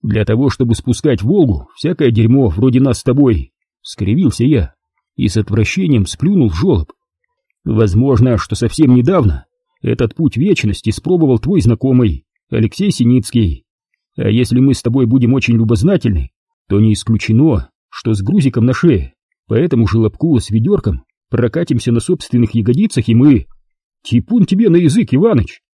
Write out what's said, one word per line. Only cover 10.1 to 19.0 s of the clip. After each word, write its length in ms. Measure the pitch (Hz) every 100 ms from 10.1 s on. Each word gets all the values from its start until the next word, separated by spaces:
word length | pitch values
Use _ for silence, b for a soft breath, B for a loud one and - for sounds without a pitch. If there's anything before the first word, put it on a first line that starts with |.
| -
путь 220 | 165 -
вечности 520 | 175 190 - - -
испробовал 500 | - - 180 156 120
твой 200 | - 101
знакомый, 640 | 90 110 131 127 117 69 _ _ _
Алексей 420 | - 110 - 202
Синицкий. 760 | - 117 127 113 120 101 71 _ _ _ _ _ -
А 140 | -
если 300 | 110 123 123
мы 140 | 135
с 80 | 131
тобой 240 | 120 123 123
будем 280 | 127 120
очень 220 | 135 120 117
любознательны, 760 | 110 87 131 196 123 90 64 _ _ _ _
то 100 | 98
не 140 | 110
исключено, 760 | 104 - 110 - 113 156 120 - _ _
что 240 | - -
с 80 | 107
грузиком 440 | 98 196 135 123 117
на 80 |
шее, 400 | 127 175 110